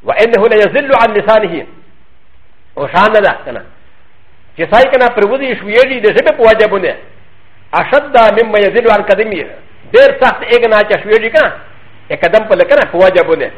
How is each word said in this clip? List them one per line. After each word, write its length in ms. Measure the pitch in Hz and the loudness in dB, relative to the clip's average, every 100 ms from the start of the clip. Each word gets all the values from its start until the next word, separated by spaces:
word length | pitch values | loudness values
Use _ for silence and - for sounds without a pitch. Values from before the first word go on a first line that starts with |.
وانه 400 | - - 226 233 226 | -4 0 0 2 2
لا 60 | 214 | 2
يزل 340 | 202 277 285 | 2 -2 0
عن 160 | 262 226 208 | 0 2 0
لسانه، 500 | 202 220 196 165 - - - - - - - - - - - - | 2 2 0 -8 -12 -18 -20 -20 -20 -20 -20 -20 -20 -20 -20 -10
او 120 | 143 | -4
شان 240 | 175 208 | -2 0
ده 200 | 214 196 - | 0 0 -4
کنه 180 | - 117 - - - - - - - - - - | -12 -14 -16 -20 -20 -20 -20 -20 -20 -20 -20 -10
چې 160 | 165 | 0
سای 100 | 214 262 | 2 2
کنه 160 | 262 247 | 2 0
پرودي 460 | 240 202 262 269 | 0 -2 -2 -6
شویږي 460 | 202 190 220 262 254 | -8 -2 0 0 0
دې 80 | 208 196 | 0 0
څه 160 | 311 | 0
په 100 | 302 | 2
واجب 280 | 226 220 214 | 2 4 2
باندې، 240 | 196 165 113 - - - - - - - | 0 -4 -8 -14 -20 -20 -20 -20 -20 -8
اشد 440 | 160 170 269 285 262 220 208 | -6 0 -2 0 2 2 2
مما 220 | 226 214 | 0 0
يزل 320 | 202 208 226 | 0 0 0
عن 120 | 208 | 0
قدمه، 440 | - 190 220 185 135 - - - - | 0 -2 -2 -6 -12 -16 -20 -20 -2
ډېر 160 | 214 277 262 | 4 4 4
سخت 200 | 254 - | -2 -2
اګه 260 | 233 240 233 | -2 0 2
نه 100 | 214 | 0
چې 220 | 208 185 | 0 -2
شویږي 280 | 190 220 220 | 0 0 0
کنه، 180 | 311 247 151 - - - - - | 0 0 -4 -20 -20 -20 -20 -12
یک 140 | 151 | -4
قدم 240 | 175 214 214 | 0 0 0
په 60 | 185 | 0
لکنه 360 | 175 294 220 | 2 0 0
په 40 | 175 | 2
واجب 300 | 190 180 160 | 2 2 0
باندې. 240 | 160 113 | -2 -4